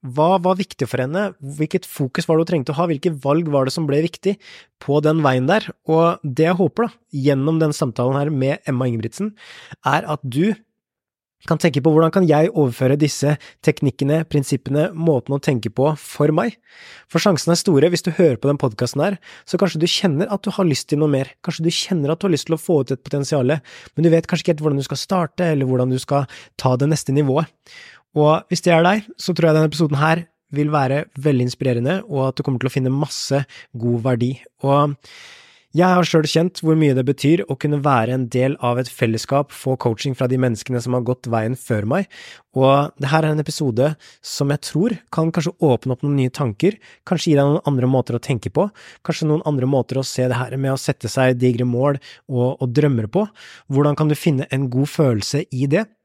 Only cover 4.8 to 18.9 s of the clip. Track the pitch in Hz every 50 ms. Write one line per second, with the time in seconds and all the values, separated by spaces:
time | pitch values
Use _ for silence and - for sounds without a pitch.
4.8 | - - 139 151 151 156 156 160 151 135 131 127 127 135 185 220 208 - - _
5.8 | _ - 160 160 165 170 175 - - 147 123 120 160 165 185 175 196 151 _ -
6.8 | 233 226 - _ _ _ - 143 131 143 143 135 135 151 160 160 160 156 147 -
7.8 | 160 131 110 - 123 127 135 143 143 151 160 135 131 135 147 - _ - 139 123
8.8 | 131 127 117 113 110 113 - - 196 214 208 _ - - - - - - - _
9.8 | _ 135 139 156 - - 151 143 - 131 117 135 170 214 214 - _ _ _ _
10.8 | _ _ _ _ _ _ _ _ _ _ _ _ _ - 170 156 - 175 127 139
11.8 | 131 160 151 156 165 160 - 196 185 160 151 147 156 180 226 - 147 127 117 -
12.8 | 131 127 135 151 151 147 - - - 143 151 - - - - _ - - 160 -
13.8 | - 139 - - 139 139 147 160 160 _ - 147 135 - - 131 _ - 135 147
14.8 | 151 - - 160 165 165 156 123 - - 139 143 - - 143 120 104 113 - -
15.8 | 131 151 156 147 - - - - 147 151 156 160 208 240 - _ _ _ - -
16.8 | - - - - - _ - 170 - 208 185 147 - - 170 165 - - 175 135
17.8 | 143 180 175 - - 180 156 - 180 160 127 - - 139 143 143 - 131 107 -
18.8 | 120 123